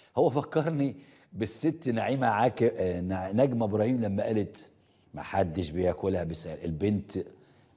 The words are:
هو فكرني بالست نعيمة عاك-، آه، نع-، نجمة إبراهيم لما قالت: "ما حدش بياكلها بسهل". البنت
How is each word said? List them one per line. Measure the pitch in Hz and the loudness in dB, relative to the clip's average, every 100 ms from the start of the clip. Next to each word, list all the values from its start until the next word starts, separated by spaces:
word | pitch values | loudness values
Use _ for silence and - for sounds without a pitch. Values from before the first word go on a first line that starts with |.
| _ 123 | _ 2
هو | 147 | 2
فكرني | 139 - 156 156 151 139 - - - _ | 2 0 0 0 0 -2 -4 -16 -20 _
بالست | 95 110 - 156 - 127 | -6 -6 -2 -2 -2 -2
نعيمة | 113 101 185 123 | 0 0 2 2
عاك-، | 104 123 - | 4 4 4
آه، | 120 - 92 90 | 2 2 0 -2
نع-، | 90 92 95 | -2 -2 0
نجمة | 107 139 120 | 2 2 2
إبراهيم | 107 107 107 127 | 0 2 2 2
لما | 107 98 | 0 -2
قالت: | - 110 95 - - _ _ _ _ | 0 0 -2 -6 -20 _ _ _ _
"ما | 71 | -14
حدش | - 98 90 80 78 | -4 0 0 0 -4
بياكلها | 85 90 - 98 92 | 0 0 0 0 0
بسهل". | 82 80 82 76 | -2 -6 -10 -8
البنت | 85 78 101 104 - 95 - - - _ _ | -6 -2 0 0 -2 -8 -8 -12 -20 _ _